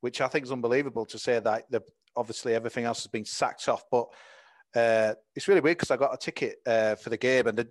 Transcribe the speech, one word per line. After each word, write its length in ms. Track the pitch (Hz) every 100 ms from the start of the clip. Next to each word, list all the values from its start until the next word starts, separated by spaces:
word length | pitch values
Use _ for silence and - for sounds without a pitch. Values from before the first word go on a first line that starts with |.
which 180 | 120 -
I 80 | 131
think 160 | 156
is 80 | 127
unbelievable 540 | 131 117 131 139 117 107
to 120 | 113
say 220 | - 117
that 320 | 110 113 -
the, 100 | 117 - _ _ -
obviously 360 | 113 110 123
everything 300 | 113 117 -
else 180 | 117 113
has 60 | -
been 160 | 117
sacked 460 | 104 - 127 - -
off, 160 | 113 -
but, 180 | 123 117 - - - - _ _ 120
uh, 380 | 117 110 110 110 _ -
it's 120 | -
really 140 | 190
weird 160 | 147 170
'cause 140 | -
I 60 | 127
got 160 | 139
a 40 | 131
ticket, 400 | - - 120 - -
uh, 300 | 113 110 107
for 140 | -
the 80 | 113
game, 300 | 127 131 117
and 100 | 107
the, 120 | 117